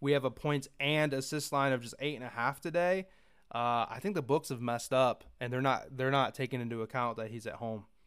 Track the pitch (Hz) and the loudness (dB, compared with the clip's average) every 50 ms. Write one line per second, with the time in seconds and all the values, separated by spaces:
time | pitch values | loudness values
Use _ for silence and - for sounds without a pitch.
0 | 143 139 143 143 127 131 - - - 151 147 143 135 - - - 139 143 151 156 | 2 4 4 4 4 2 -2 -2 0 0 0 0 -2 -4 -6 -2 0 2 4 4
1 | 151 151 139 135 135 - 151 151 143 - - 139 139 139 131 127 117 113 - - | 2 2 2 -2 -2 -2 -4 -4 -2 0 0 2 4 4 2 2 0 -6 -8 -4
2 | 139 147 151 117 123 120 - 120 - 214 233 - - 170 156 175 175 180 185 190 | -4 -4 -4 -4 -8 -8 -4 0 0 0 0 -2 -6 -2 0 2 2 4 2 0
3 | 190 190 - - - - - - _ _ - 117 120 120 120 117 113 - 110 120 | -2 -6 -14 -20 -20 -20 -20 -20 _ _ -4 0 2 2 2 2 2 0 -2 -4
4 | - 196 208 165 135 117 139 131 - - 139 120 120 120 117 117 - - 135 127 | -4 -2 -2 -2 0 2 0 0 0 -2 -6 -4 -2 -2 -2 -2 -2 0 4 4
5 | 131 123 113 - - - - - 127 123 123 127 131 139 131 - - - 135 127 | 4 4 4 0 -6 -14 -12 -8 -6 -4 -2 0 2 2 2 2 0 -6 -4 -2
6 | 131 131 139 139 131 107 - - 135 117 127 127 120 117 117 113 110 110 - 131 | 0 2 4 4 2 2 0 -2 -4 -4 -2 -4 -4 -4 -4 -4 -4 -4 -2 -2
7 | 123 120 113 113 110 110 117 117 107 110 - - 120 113 113 107 104 - _ _ | 0 0 -2 -4 -6 -6 -8 -8 -8 -8 -8 -6 -6 -6 -6 -6 -8 -12 _ _
8 | - | -20